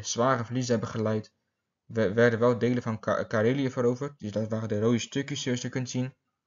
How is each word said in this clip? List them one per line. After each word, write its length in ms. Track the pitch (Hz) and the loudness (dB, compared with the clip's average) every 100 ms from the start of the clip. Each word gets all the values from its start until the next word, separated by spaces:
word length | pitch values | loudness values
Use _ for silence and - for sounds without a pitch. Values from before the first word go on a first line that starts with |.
zware 440 | 104 110 123 127 | -6 0 2 2
verliezen 280 | 113 120 123 | 0 -4 0
hebben 180 | 113 110 | 0 0
geleid, 420 | 120 107 110 107 _ _ _ _ _ | -2 0 -2 -4 _ _ _ _ _
we-, 280 | - 110 104 | -8 -2 0
werden 260 | 110 120 113 | 4 4 6
wel 200 | 120 117 | 2 4
delen 240 | 120 123 | 2 0
van 160 | 117 110 | -2 -4
Ka-, 260 | - - | 0 0
Karelië 460 | - 110 110 139 131 | 0 2 2 2 0
veroverd. 480 | 131 120 123 143 147 | 0 0 0 -4 -8
Dus 140 | 107 | -6
dat 160 | 101 110 | -4 -4
waren 200 | 110 110 | -4 -2
de 120 | 104 | 0
rode 180 | 110 117 | 2 2
stukjes, 440 | - 139 139 143 | 0 -4 -4 -4
zoals 180 | - 123 | -4 -4
je 80 | 127 | -4
kunt 220 | 131 123 | -6 -4
zien. 240 | 127 127 - _ _ | -4 -4 -8 _ _